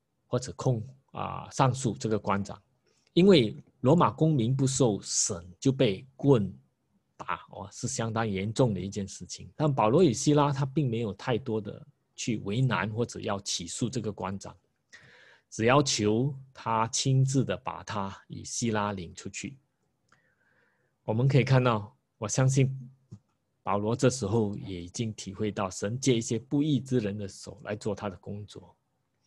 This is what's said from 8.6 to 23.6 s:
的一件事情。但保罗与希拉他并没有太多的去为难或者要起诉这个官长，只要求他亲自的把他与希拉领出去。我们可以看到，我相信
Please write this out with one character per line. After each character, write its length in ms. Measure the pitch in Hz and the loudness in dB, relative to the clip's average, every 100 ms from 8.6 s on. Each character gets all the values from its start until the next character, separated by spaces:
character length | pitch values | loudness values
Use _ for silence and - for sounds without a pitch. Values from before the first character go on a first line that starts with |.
| 127 | 2
的 60 | 92 | 2
一 80 | 95 | -4
件 180 | 104 98 | -6 -8
事 180 | - | -10
情。 240 | 90 - 90 | -14 -14 -12
但 180 | - 151 | -2 0
保 180 | 135 107 | 2 4
罗 120 | 131 | 6
与 100 | 170 | 4
希 220 | 107 151 | 4 4
拉 160 | 147 143 | 4 4
他 160 | 135 135 | 0 -2
并 240 | 156 135 | -2 -2
没 100 | 113 | -2
有 120 | 113 | -4
太 260 | 92 - 127 | -4 -2 -2
多 220 | 131 110 | -2 -4
的 260 | 101 - - _ _ - | -6 -12 -18 _ _ -8
去 220 | - 110 | -4 -4
为 220 | 98 113 | -2 0
难 300 | 131 92 104 | 2 0 -2
或 160 | 110 117 | -2 -4
者 140 | - | -4
要 180 | 107 98 | -4 -4
起 260 | - - 85 | -4 -8 -8
诉 200 | - 113 | -4 -4
这 120 | 117 | -4
个 100 | 107 | -6
官 260 | - 95 98 | -6 -8 -8
长， 200 | 87 - _ _ _ - - - - _ _ | -12 -20 _ _ _ -20 -20 -20 -20 _ _
只 180 | - 113 | 0 6
要 140 | 139 | 6
求 560 | 139 - 104 110 139 - - | 4 2 2 2 0 -4 -14
他 360 | - 113 110 113 | -10 -2 0 0
亲 360 | - 135 131 | 0 2 4
自 200 | 131 131 | 4 2
的 120 | 98 92 | 0 -4
把 260 | - 82 | -8 -10
他 360 | - 104 98 - - | -8 -6 -6 -10 -16
与 160 | 95 | -14
希 300 | 98 - 117 | -10 -4 -2
拉 180 | 107 104 | 0 -2
领 220 | 95 87 | -4 -10
出 140 | 90 101 | -14 -14
去。 280 | - 101 135 _ _ _ _ _ _ _ _ _ _ _ _ _ _ | -10 -12 -12 _ _ _ _ _ _ _ _ _ _ _ _ _ _
我 80 | - | -4
们 140 | 110 135 | 0 4
可 100 | 135 | 4
以 40 | |
看 200 | 131 131 | 6 4
到， 340 | 127 107 104 _ _ _ | 4 2 -2 _ _ _
我 120 | 104 | -4
相 200 | - 131 | 0 2
信 420 | 135 - - - - _ - _ _ _ _ | 4 2 0 -12 -20 _ -20 _ _ _ _